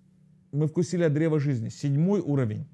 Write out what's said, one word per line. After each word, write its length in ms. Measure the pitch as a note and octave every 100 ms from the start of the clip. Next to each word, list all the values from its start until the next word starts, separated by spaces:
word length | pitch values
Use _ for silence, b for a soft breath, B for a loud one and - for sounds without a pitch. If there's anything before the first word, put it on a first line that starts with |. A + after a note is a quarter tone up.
| _ _ - - -
мы 160 | C#3+ D3+
вкусили 340 | E3+ - F3+
от 120 | E3
древа 260 | C#3+ D#3+ D#3
жизни, 300 | C#3 B2 A2+
седьмой 500 | - D3 C#3 F3 G#3
уровень, 480 | - C#3 A#2+ G#2 -